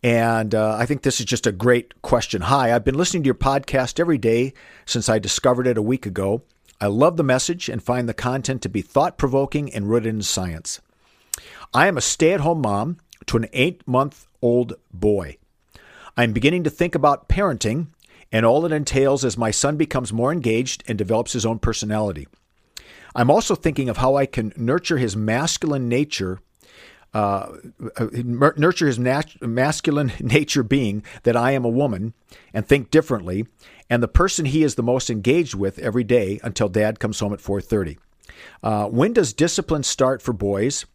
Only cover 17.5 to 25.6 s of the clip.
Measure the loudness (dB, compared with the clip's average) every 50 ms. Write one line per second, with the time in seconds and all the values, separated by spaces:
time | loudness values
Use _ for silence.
17.5 | 0 0 -2 -2 -2 -2 -4 -6 _ _ _ _ _ -20 -20 _ -2 2 4 4
18.5 | 4 4 2 0 -2 -2 -2 0 2 2 4 4 2 2 0 -2 -2 0 -2 -2
19.5 | 0 0 0 0 2 0 -2 0 0 -4 -4 -2 -2 -2 0 0 0 0 0 0
20.5 | 0 0 0 -2 -6 -10 -6 -8 -4 -4 -2 0 0 0 0 -2 -4 -2 -2 -2
21.5 | -2 0 -2 -2 -2 -2 -4 -4 -2 -2 -2 -2 -4 -8 -12 -16 _ _ _ _
22.5 | _ _ _ _ _ -20 -20 -20 -20 -20 -20 -12 -2 0 4 4 4 4 4 0
23.5 | -2 0 0 -2 -2 0 -2 -2 -2 0 2 2 4 2 0 0 -2 -4 -4 -4
24.5 | -4 -4 -2 0 0 0 0 0 0 0 0 0 -2 -2 -2 0 0 0 0 -2
25.5 | -2 -2